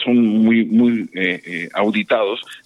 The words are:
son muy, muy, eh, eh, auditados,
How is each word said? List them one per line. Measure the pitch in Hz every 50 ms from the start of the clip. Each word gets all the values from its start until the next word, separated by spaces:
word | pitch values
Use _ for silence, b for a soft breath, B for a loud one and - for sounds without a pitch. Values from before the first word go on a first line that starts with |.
| -
son | 123 123 120
muy, | 117 107 107 110 110 113 113 113 110
muy, | - 107 117 123 120 117 107 90 - -
eh, | 92 92 90 90 90 -
eh, | 85 90 85 87 82 -
auditados, | 92 104 107 104 107 101 - 127 110 104 98 117 - - B B B B